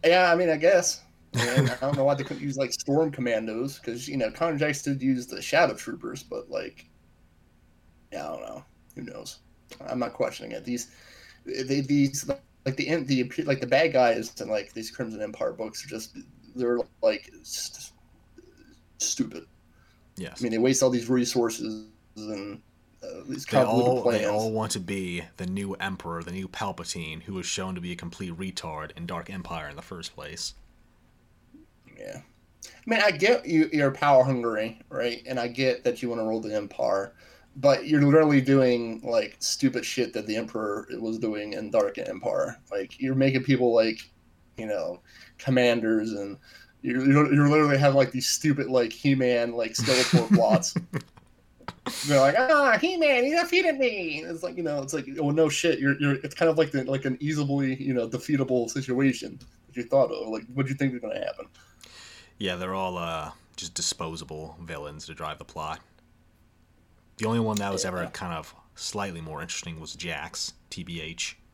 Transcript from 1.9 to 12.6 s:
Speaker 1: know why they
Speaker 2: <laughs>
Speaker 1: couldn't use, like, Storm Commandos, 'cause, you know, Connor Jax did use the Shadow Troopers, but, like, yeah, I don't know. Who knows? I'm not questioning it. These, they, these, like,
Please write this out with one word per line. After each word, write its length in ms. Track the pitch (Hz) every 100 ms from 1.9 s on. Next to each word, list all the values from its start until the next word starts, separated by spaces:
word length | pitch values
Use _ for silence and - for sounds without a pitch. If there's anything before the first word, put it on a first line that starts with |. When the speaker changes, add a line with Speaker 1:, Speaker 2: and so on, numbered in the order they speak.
| 143
Speaker 1:
know 80 |
why 120 | 135 135
they 80 |
Speaker 2:
<laughs> 20 | 120
Speaker 1:
couldn't 180 | 131
use, 140 | 143 131
like, 160 | 131
Storm 380 | - - 143 160
Commandos, 680 | 143 120 110 110 110 135 139
'cause, 280 | - 120 135
you 100 | 139
know, 140 | 110
Connor 260 | - 170 147
Jax 240 | 151 143
did 200 | - 135
use 260 | 131 127 123
the 140 | -
Shadow 320 | - 151 156 -
Troopers, 480 | - - - 139
but, 260 | - - -
like, 400 | - - - - _ _ _ _ _ _ _ _ _ _ _ _
yeah, 160 | 90 76
I 40 | 78
don't 60 |
know. 240 | 55 55 - _ _ -
Who 80 |
knows? 360 | - - - - _ _ _ - -
I'm 120 | 127
not 140 | 117
questioning 380 | - - - 113
it. 140 | - -
These, 260 | 123 - - - - - - -
they, 340 | 135 131 139
these, 460 | 139 143 139 135 -
like, 480 | 139 _ _